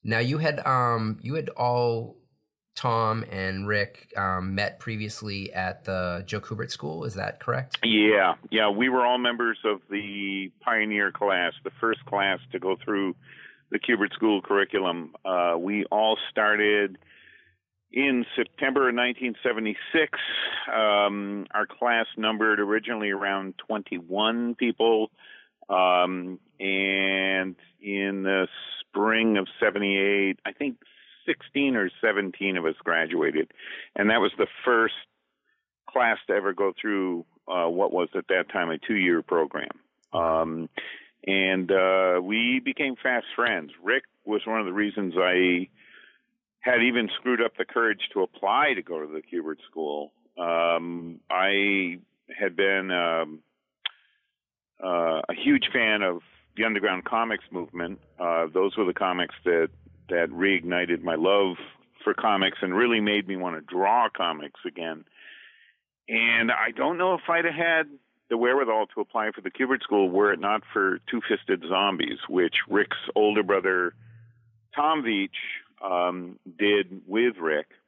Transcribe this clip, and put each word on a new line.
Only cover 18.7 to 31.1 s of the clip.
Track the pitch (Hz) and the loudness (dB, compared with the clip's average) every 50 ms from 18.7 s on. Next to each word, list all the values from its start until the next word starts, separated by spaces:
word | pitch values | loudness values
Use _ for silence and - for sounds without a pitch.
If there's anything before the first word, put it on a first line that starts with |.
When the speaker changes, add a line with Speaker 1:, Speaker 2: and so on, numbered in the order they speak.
| 131 143 135 127 | 2 4 2 2
Speaker 2:
of | 120 | 2
nineteen | 123 123 123 120 - 127 123 110 - | 2 0 0 -2 -2 -4 -6 -6 -2
seventy-six. | - 127 117 110 110 107 104 - - - - 165 156 - - - - - - - - - - - - - | -2 -2 -2 0 -2 -4 -4 -6 -10 -2 0 0 0 0 -2 -8 -6 -6 -4 -4 -4 -4 -6 -6 -6 -4
Um, | - 113 110 107 104 101 101 101 101 101 101 101 101 101 95 - - | 0 2 4 4 4 4 4 2 0 -2 -6 -6 -6 -8 -8 -4 -2
our | 104 104 | -2 -2
class | - - - 123 123 117 113 113 - - | -2 -4 -2 0 2 2 2 0 -2 -4
numbered | - 110 110 110 107 110 110 107 104 | -2 -2 -2 0 2 2 2 4 2
originally | 104 101 107 110 107 117 120 110 107 101 | 2 2 0 0 0 -2 -6 -4 -2 -2
around | 98 98 101 98 98 98 95 95 92 | -2 -2 -2 -2 -2 -2 -4 -6 -10
twenty-one | - - _ 110 104 98 - - 87 85 82 92 101 107 110 113 117 120 120 117 | -14 -8 _ -6 -6 -4 -6 -10 -10 -8 -6 -2 0 0 0 0 0 -2 -4 -2
people. | - 131 117 110 _ 110 117 113 110 107 - _ _ - - - - - _ _ _ - _ | -2 -2 -2 0 _ 4 4 4 4 2 -2 _ _ -20 -20 -20 -20 -20 _ _ _ -6 _
Um, | 98 92 92 92 90 90 90 90 92 92 90 92 92 87 _ _ _ _ | 2 4 4 6 6 4 4 2 0 -4 -6 -8 -10 -12 _ _ _ _
and | 95 98 98 95 98 98 98 98 95 95 95 95 95 95 95 95 95 95 90 _ - _ _ _ | -4 -2 0 0 0 0 2 2 2 2 2 2 0 0 0 0 -2 -4 -6 _ -18 _ _ _
in | - 101 101 98 98 98 98 98 95 | -10 -6 -4 -2 -2 -2 -2 -2 -2
the | 95 95 95 95 - - - - - - - | 0 2 2 0 0 -4 -14 -14 -14 -14 -14
spring | - _ _ 101 104 110 110 113 113 113 107 | -16 _ _ 0 2 2 2 2 2 2 2
of | 101 95 - - - | 2 0 -4 -4 0
seventy-eight, | 117 107 95 101 101 98 98 98 98 98 101 101 98 98 95 - _ | 0 0 2 0 0 0 2 2 2 2 4 2 2 0 -2 -4 _
I | 98 | -10
think | - _ 147 139 120 _ - _ _ - - - | -8 _ -6 -6 -6 _ -18 _ _ -20 -20 -20